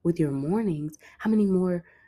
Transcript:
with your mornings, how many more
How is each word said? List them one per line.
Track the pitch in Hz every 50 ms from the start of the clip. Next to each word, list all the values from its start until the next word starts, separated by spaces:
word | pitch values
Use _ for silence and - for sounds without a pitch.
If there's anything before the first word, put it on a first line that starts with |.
| -
with | 170 170 170
your | 156 143
mornings, | 139 135 143 156 190 226 226 196 160 147 147 151 - - - - - -
how | - 220
many | 220 214 208
more | 196 185 180 185 180 175 175 - _ _ _ _